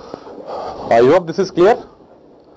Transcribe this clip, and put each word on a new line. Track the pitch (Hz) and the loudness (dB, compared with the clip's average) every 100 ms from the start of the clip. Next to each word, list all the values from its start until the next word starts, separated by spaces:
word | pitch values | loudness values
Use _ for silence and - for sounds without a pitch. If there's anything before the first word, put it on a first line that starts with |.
| - - - - - - - - - | -18 -18 -18 -18 -14 -12 -12 -10 0
I | 117 | 4
hope | 127 180 165 | 4 4 0
this | 180 | -4
is | 185 | -4
clear. | - 190 240 - - - _ _ _ _ | 2 2 2 -4 -20 -20 _ _ _ _